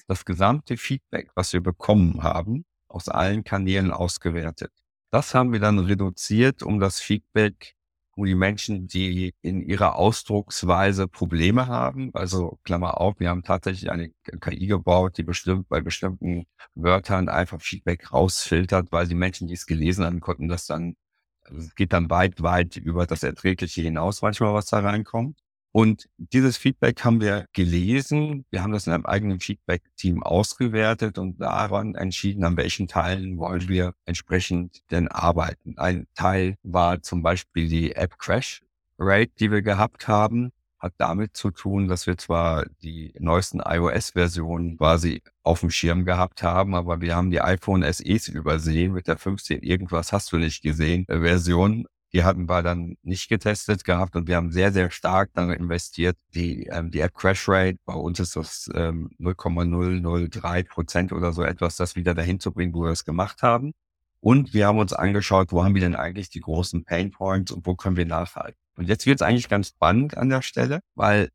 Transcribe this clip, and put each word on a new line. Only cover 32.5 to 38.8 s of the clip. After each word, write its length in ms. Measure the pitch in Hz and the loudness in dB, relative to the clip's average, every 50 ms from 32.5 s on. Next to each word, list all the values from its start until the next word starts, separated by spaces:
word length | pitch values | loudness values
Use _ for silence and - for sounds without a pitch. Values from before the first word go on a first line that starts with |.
| 87 | 2
welchen 320 | 82 - 90 - - 98 82 | 0 -2 -4 -2 -4 -6 -2
Teilen 480 | - 87 80 90 95 98 92 92 90 | -2 -2 0 0 -2 -4 -4 -6 -6
wollen 320 | 82 82 87 92 87 90 92 | -6 -6 -4 -4 -4 -2 0
wir 240 | 95 92 90 90 - _ - | 0 0 0 0 -4 _ -8
entsprechend 800 | - 85 - - - 95 92 95 - 92 87 87 87 _ - _ - | -8 -8 -8 -4 -2 -2 0 0 0 -2 -2 -4 -6 _ -18 _ -2
denn 160 | 87 87 87 | 0 0 0
arbeiten. 720 | 82 - - - 85 82 82 73 73 76 - - 80 - | 0 -2 0 2 2 2 2 0 -4 -6 -10 -12 -14 -8
Ein 300 | - 71 90 92 85 - _ - | -2 -2 -2 -2 -2 -6 _ -6
Teil 440 | - - 92 98 95 92 92 101 - | -2 0 2 2 2 0 0 -2 -6
war 400 | - 95 87 90 87 85 90 82 | -8 -2 2 2 4 2 2 -2
zum 220 | - - 90 87 82 | -4 -4 -4 0 2
Beispiel 460 | 85 90 90 - _ - 82 82 82 | 2 0 0 -4 _ -4 -2 0 0
die 260 | 82 82 82 - - | 0 0 0 -2 -2
App-Crash-Rate, 1400 | - 85 78 - - - - 92 120 - - - - _ _ _ _ | -4 -4 -4 -6 -8 -4 -2 -2 -2 -2 -6 -12 -16 _ _ _ _